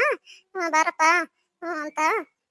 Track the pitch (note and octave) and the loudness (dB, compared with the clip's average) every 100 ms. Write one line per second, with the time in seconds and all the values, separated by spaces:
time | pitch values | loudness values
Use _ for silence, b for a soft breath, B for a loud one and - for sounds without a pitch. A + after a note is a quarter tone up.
0 | C#5+ A4 b b _ F#4+ E4+ D#4 E4 - | 0 -2 b b _ -6 -2 0 0 2
1 | D#4+ F4 E4 _ _ _ E4+ D#4+ D4+ D4+ | 2 2 0 _ _ _ -10 -8 -8 -2
2 | D#4 G#4+ D4+ _ _ | -2 -2 -6 _ _